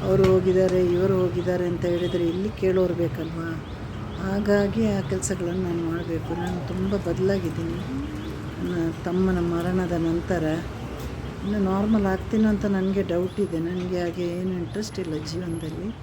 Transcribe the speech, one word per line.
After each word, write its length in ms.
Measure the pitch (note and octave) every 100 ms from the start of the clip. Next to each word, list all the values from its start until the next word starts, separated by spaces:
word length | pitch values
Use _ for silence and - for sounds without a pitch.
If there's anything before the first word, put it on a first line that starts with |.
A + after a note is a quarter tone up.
| F#3+
ಅವರು 180 | F#3+ F#3+
ಹೋಗಿದ್ದಾರೆ, 500 | F#3+ F#3 F#3 F#3 F3+ F3+ F3
ಇವರು 200 | F#3+ F#3+
ಹೋಗಿದ್ದಾರೆ 460 | F3+ F3 F3 F3+ F3+
ಅಂತ 140 | F3 F3+
ಹೇಳಿದರೆ 320 | F3 F3 F3 E3+
ಇಲ್ಲಿ 180 | F3 G3+ -
ಕೇಳೋರು 360 | F#3+ F#3 F3+ E3+
ಬೇಕಲ್ವ. 360 | E3+ - D#3+ E3 E3 D#3+ - - - - - -
ಹಾಗಾಗಿ 600 | F#3+ G3 G#3 G3+ G3+ G#3 A3 G3+
ಆ 20 | F#3+
ಕೆಲಸಗಳನ್ನು 540 | F#3+ - F3+ F3 F3+ F3+
ನಾನು 120 | E3+ E3+
ಮಾಡಬೇಕು. 400 | E3 E3+ D#3+ - E3+
ನಾನು 160 | F3 F3+ -
ತುಂಬ 200 | F3+ F#3+ G3 F3
ಬದಲಾಗಿದ್ದೀನಿ 720 | E3+ F#3 G3 E3+ D3+ E3 E3+ G3 C4 C#3+ - - - - -
ನನ್ನ 300 | F3 F3+ E3 D#3+ F3+
ತಮ್ಮನ 340 | F3+ F#3+ F3+ E3+
ಮರಣದ 420 | E3+ F3 F#3 F3+ E3+ E3
ನಂತರ. 340 | E3 E3+ F3+ D#3 D#3+ E3+ - - - - - - -
ಇನ್ನು 160 | G3 G#3 F#3+
ನಾರ್ಮಲ್ 340 | F#3+ G#3 A3 G3
ಆಗ್ತೀನೋ 340 | F#3+ - A3 A3
ಅಂತ 120 | G#3 G3+ G3
ನನಗೆ 260 | F#3+ G3 F#3
ಡೌಟ್ 260 | E3+ F3+ - F#3+
ಇದೆ. 140 | E3 E3
ನನಗೆ 300 | F3+ F3+ F3+
ಹಾಗೆ 220 | F3 F3 F3 F3
ಏನು 120 | F#3 F#3
ಇಂಟ್ರೆಸ್ಟ್ 360 | E3 G3+ G#3 -
ಇಲ್ಲ 120 | F3+ D#3 D#3
ಜೀವನದಲ್ಲಿ. 600 | E3 F3+ E3 D#3+ D#3+ F#3+ A#3+